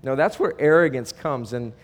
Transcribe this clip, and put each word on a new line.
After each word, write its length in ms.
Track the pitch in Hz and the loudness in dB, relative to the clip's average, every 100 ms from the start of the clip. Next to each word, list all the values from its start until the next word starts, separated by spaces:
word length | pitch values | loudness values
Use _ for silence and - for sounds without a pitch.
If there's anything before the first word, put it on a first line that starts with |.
| 131 | -4
No, 120 | 135 | 0
that's 200 | 175 - | 0 0
where 160 | 214 - | -4 0
arrogance 540 | 147 160 165 131 117 | 4 4 4 -2 -8
comes 400 | - 160 135 113 | -10 -6 -6 -8
in, 180 | 120 120 113 | -10 -10 -14